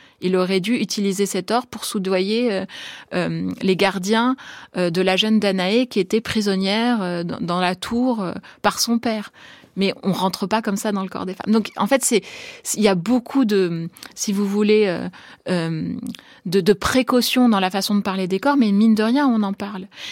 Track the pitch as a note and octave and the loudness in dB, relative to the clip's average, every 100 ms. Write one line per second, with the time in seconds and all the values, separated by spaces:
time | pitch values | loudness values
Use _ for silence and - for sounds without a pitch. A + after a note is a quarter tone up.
0 | - _ F#3 F#3 F#3 F#3+ F#3 A#3+ G3+ - | -20 _ 0 2 2 0 0 0 -2 -2
1 | G3 F#3+ G3+ F#3+ F3+ A3+ B3 - - G#3+ | -2 0 -2 -2 -2 -2 -2 -8 -6 -4
2 | F#3+ F#3+ F#3+ A3 A#3+ F#3+ F#3+ - - - | 0 0 0 0 0 -2 -6 -10 -16 -16
3 | - F3+ E3+ E3 F#3 - F#3+ F3+ G3 F#3+ | -6 -4 -2 -2 -4 -2 0 2 0 0
4 | F#3 A3+ A#3+ C4+ - - - - F3+ E3+ | 0 2 2 -2 -8 -20 -10 -4 -2 0
5 | F#3 F#3 A3 A3 G3+ F#3+ F#3 A3+ B3+ G#3+ | 2 2 2 2 2 0 0 0 0 -2
6 | F3+ A3 - A3 G#3 F#3+ F#3+ G#3 A#3+ A#3+ | 0 -2 0 -2 0 0 0 0 0 0
7 | F#3 F3 F3 - E3+ F3 F3+ F#3 - A#3 | -2 -4 -6 -6 -4 0 0 -2 -4 0
8 | B3+ A3+ F3+ - - - G#3 - - A#3 | 0 0 -4 -8 -12 -2 0 0 0 0
9 | A#3 A3 G3+ - - - - - G3 - | 0 -4 -8 -16 -20 -20 -10 -2 -2 0
10 | - F3+ F#3 - F#3+ G#3+ A3 G3 A3 G#3 | -2 0 -2 -2 -2 0 0 -2 -2 -4
11 | F#3+ - F#3 F#3 - A3 G3+ - G3+ C4+ | -6 -8 -8 -6 0 0 0 -2 0 2
12 | - A3 - - - - - - G#3 F#3+ | 2 0 0 -10 -18 -14 -6 0 2 2
13 | E3+ B3 A#3+ C#4 A#3+ G3+ F3+ E3 E3 - | 2 0 2 2 2 2 2 -2 -6 -12
14 | - - - G3 G3+ G3+ G#3 G#3+ G3+ E3+ | -18 -8 -4 -2 0 2 4 4 4 0
15 | F3+ - - - - F3+ E3 D#3+ - - | -6 -12 -20 -12 -4 -2 -2 -4 -6 -6
16 | - - - - - F#3+ F3 G3+ - C4 | -10 -14 -20 -14 -2 2 4 2 2 0
17 | B3+ B3+ - B3+ B3 G3+ F#3 G3 G3 G#3 | 2 2 2 4 4 4 2 0 0 0
18 | G3 F#3+ F#3 F#3+ C#4 C#4+ A3 G3 A3+ A3 | 0 -2 -2 0 2 2 4 4 4 4
19 | A3 B3+ C#4 A3+ G3+ G3 G3+ G3+ G3 - | 2 2 2 2 0 -4 -8 -10 -14 -16
20 | - | -16